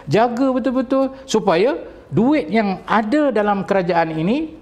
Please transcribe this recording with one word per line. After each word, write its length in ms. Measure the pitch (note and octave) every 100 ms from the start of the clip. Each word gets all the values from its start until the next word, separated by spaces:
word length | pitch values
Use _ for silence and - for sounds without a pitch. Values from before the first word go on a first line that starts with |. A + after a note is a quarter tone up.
| -
jaga 380 | F3+ A#3+ A3+ C4+
betul-betul 640 | B3+ C4 B3+ B3+ C4+ C4+ - -
supaya 480 | A3 F#3+ E3+ A#3+ E4+ - - -
duit 400 | C#3+ B3 D4+ -
yang 320 | A3+ G3+ F3 -
ada 440 | G3+ G#3+ D4 C#4+
dalam 320 | G#3+ G#3 G3+
kerajaan 480 | - G3 F3+ E3+ E3
ini 480 | D#3 E3+ C#4+ D#4+ -